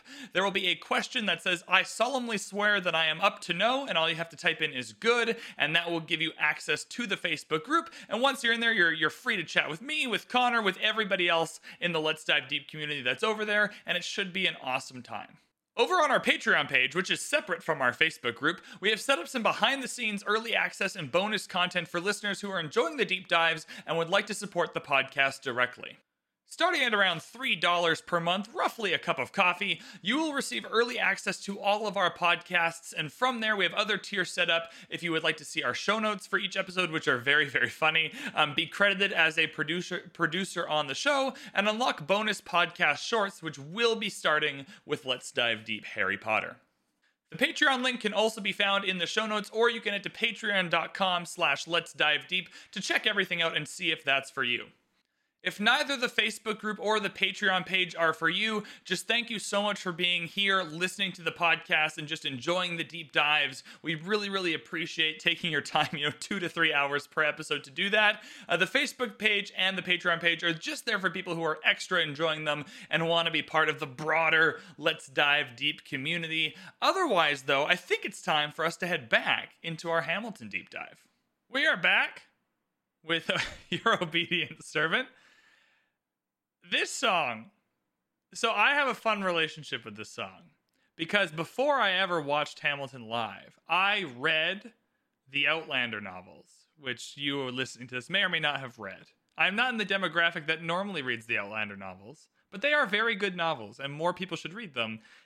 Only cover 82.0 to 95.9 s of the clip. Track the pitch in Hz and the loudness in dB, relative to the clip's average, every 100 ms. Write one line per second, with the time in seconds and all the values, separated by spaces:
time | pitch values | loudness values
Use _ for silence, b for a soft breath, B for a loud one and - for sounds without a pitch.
82 | 285 - - _ _ _ _ _ _ _ | 2 -4 -20 _ _ _ _ _ _ _
83 | 160 165 - 180 - - - 175 233 208 | -2 -2 0 -2 -2 -6 -6 -2 0 0
84 | 170 165 170 175 147 160 - 156 156 214 | 0 0 0 0 -2 -6 -6 0 2 0
85 | 262 b b b b b b b b b | -2 b b b b b b b b b
86 | _ _ _ _ _ _ 180 254 - - | _ _ _ _ _ _ -4 -2 -2 0
87 | 240 180 135 113 113 _ _ _ _ _ | 2 4 2 -2 -10 _ _ _ _ _
88 | _ _ _ - 233 208 233 285 269 214 | _ _ _ -4 -2 4 4 4 2 0
89 | 226 208 190 170 156 160 143 127 110 104 | 0 0 2 2 0 -2 -8 -8 -8 -14
90 | 104 - 98 90 87 _ _ _ _ - | -14 -10 -12 -12 -20 _ _ _ _ -10
91 | 165 208 180 156 156 - 285 277 208 185 | 0 2 2 -2 -6 -2 2 4 2 2
92 | 190 170 143 147 147 - 151 143 135 131 | 2 0 0 0 0 -2 -2 -2 -6 -10
93 | 110 117 110 98 - _ - 170 196 208 | -6 -4 -4 -6 -18 _ -2 2 2 2
94 | 165 120 151 156 165 196 226 _ _ _ | -2 -2 0 2 2 -2 -10 _ _ _
95 | _ _ _ 143 143 160 139 135 120 | _ _ _ -2 0 0 -2 -2 -2